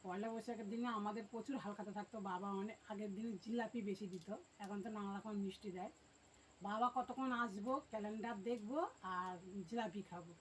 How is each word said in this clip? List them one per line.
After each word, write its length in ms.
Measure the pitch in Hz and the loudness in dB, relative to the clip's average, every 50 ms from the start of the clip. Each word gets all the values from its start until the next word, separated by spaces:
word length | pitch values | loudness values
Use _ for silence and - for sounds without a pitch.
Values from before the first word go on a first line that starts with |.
| - | -2
পয়লা 240 | 190 180 196 208 226 226 | -2 -2 0 0 0 -2
বৈশাখের 340 | 226 214 240 233 214 226 202 | -2 -2 -2 -2 -2 -2 -2
দিনে 160 | 226 226 240 247 226 214 | 0 2 2 2 2 2
আমাদের 240 | 208 208 214 226 214 - | 2 2 0 0 -4 -4
প্রচুর 240 | - 226 220 - 277 240 170 | -4 -6 -2 0 -2 0 0
হালখাতা 280 | 202 202 - 214 208 196 208 | -2 -4 -2 -4 -4 -2 -4
থাকতো, 200 | 202 - - 220 196 196 | -4 -4 -4 -4 -2 0
বাবা 180 | 180 180 190 202 196 196 | 0 0 0 0 0 0
অনেক 160 | 196 214 226 - - - | 0 -2 -4 -6 -8 -6
আগের 200 | 214 202 214 208 190 190 | -4 -2 -2 -2 -2 -2
দিনে 140 | 220 233 220 180 - | -2 -2 -2 -4 -2
জিলাপি 360 | 220 226 240 226 220 - 240 208 208 | 0 2 2 2 2 0 0 0 0
বেশি 160 | 196 - 214 185 180 | 0 0 -2 -4 -4
দিত, 140 | 185 160 - 202 247 359 - - - 208 | -6 -4 -4 -6 -6 -6 -14 -10 -8 -6
এখন 140 | 190 208 202 180 | -2 -2 -2 -2
তো 60 | 226 214 214 | -2 -2 -2
নানা 140 | 202 202 196 202 | 0 0 -2 -2
রকম 160 | 196 220 214 202 196 | -2 0 0 2 2
মিষ্টি 240 | 190 190 - - 208 175 185 | 0 -2 -2 -6 -4 -4 -2
দেয়। 140 | 180 269 - - - - - - - - - - - - - - | -4 -4 -6 -10 -20 -20 -20 -20 -20 -20 -20 -20 -20 -20 -16 -6
বাবা 260 | 175 196 208 220 240 247 - | -2 0 4 6 6 6 6
কতক্ষণ 360 | 262 240 - 247 - 262 262 254 233 240 | 4 2 2 2 2 2 4 6 4 4
আসবো, 300 | 233 190 208 202 240 262 294 - - | 4 2 0 2 2 2 2 2 -2
ক্যালেন্ডার 440 | - 214 208 208 214 220 220 233 233 202 185 233 | -2 -2 0 0 0 0 0 -2 -2 0 2 0
দেখবো 280 | 240 233 208 208 254 302 349 427 - - - 185 185 | 0 0 0 0 2 2 2 2 0 -6 -4 -2 0
আর 180 | 180 180 185 180 175 180 185 185 202 185 165 | 2 2 0 -2 -4 -6 -6 -4 -4 -4 0
জিলাপি 340 | 226 233 226 214 - 208 185 - | 0 2 2 2 0 -2 -6 -4
খাবো 220 | 175 175 170 170 170 - | -6 -8 -8 -10 -14 -16